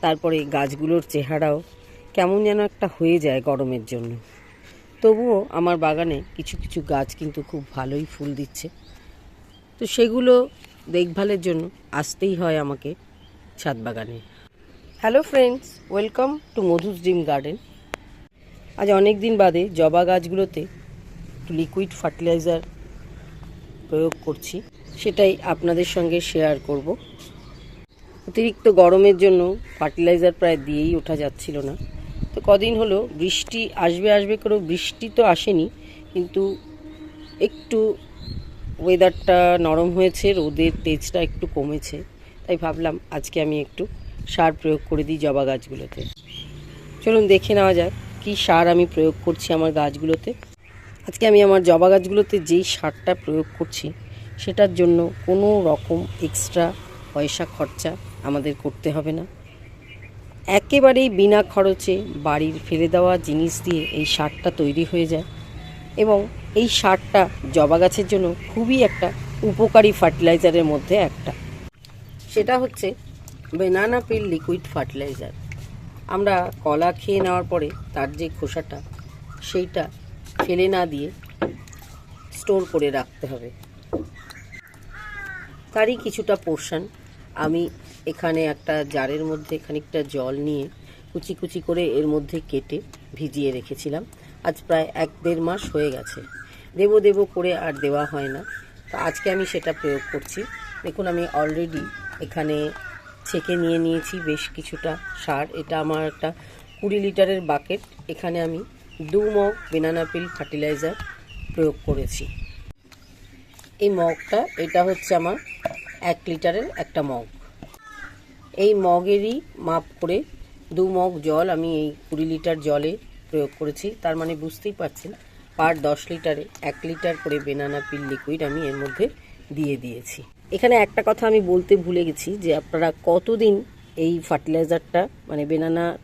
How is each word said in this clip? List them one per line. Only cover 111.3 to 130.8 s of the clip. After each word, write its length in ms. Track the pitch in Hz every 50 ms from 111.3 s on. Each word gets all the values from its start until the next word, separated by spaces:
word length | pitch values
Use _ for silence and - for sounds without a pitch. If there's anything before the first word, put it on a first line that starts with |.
| - - - - -
প্রয়োগ 200 | - 160 156 143 - -
করেছি। 420 | - 147 127 - - - - - - - - - - - - - - - _ _ _ - - - - - - - - - - - _ - - - - - -
এই 100 | 208 208
মগটা, 580 | 196 180 170 165 165 - - - - 214 240 359 - -
এটা 260 | 170 160 - 180 175
হচ্ছে 320 | 185 190 180 - - 190
আমার 220 | 170 165 170 196 311 - - - - - - - - - - - -
এক 160 | - 170 170 170 - -
লিটারের 400 | 170 156 - 175 170 202 247 359 - -
একটা 240 | 165 - - -
মগ। 240 | 147 143 131 120 117 107 - - - - - - - - - - - - - - - - - - - - - - - - - -
এই 160 | 196 208 214
মগেরই 680 | 202 190 180 175 175 180 190 202 202 202 220 233 285 - - - -
মাপ 260 | 180 170 165 165 160 - - -
করে 220 | - 165 175 208 302 - - - - - - - - - 170
দু 140 | 160 185 190
মগ 340 | 190 185 180 185 180 165
জল 280 | 147 160 151 156 170 190
আমি 200 | 175 160 165 165 165 156
এই 100 | 151 151 147 - - -
কুড়ি 160 | - 151 160
লিটার 340 | 160 160 156 160 170 165 156
জলে 380 | 147 151 147 147 147 156 180 226 - - - - - -
প্রয়োগ 200 | - 156 143 139 - -
করেছি। 360 | 156 151 147 - - 202 220 208
তার 140 | - 170 160
মানে 200 | 165 165 160 165
বুঝতেই 360 | 151 151 160 156 - - 208
পারছেন, 400 | 202 - 180 147 - - - 185 208 - - - - - - - - -
per 160 | 160 160 165 156
দশ 180 | 139 147 147 147 - -
লিটারে 340 | 170 170 156 165 151 147 147 143 - -
এক 140 | - 151 135 - -
লিটার 320 | 165 165 156 - 175 170 156 -
করে 140 | 156 147 147
banana 400 | 143 139 139 143 143 143 143 143 143 -
peel 140 | 147 143 143 135
লিকুইড 340 | 135 131 - - 151 160 156
আমি 240 | 143 143 156 165 143
এর 100 | 135 139
মধ্যে 320 | 139 143 127 - - 240 - - - - - - - - 147
দিয়ে 240 | 143 156 143 143 131
দিয়েছি। 460 | 127 123 117 117 120 - - - 131 - - _ - -
এখানে 240 | - 196 - 247 240
একটা 280 | 233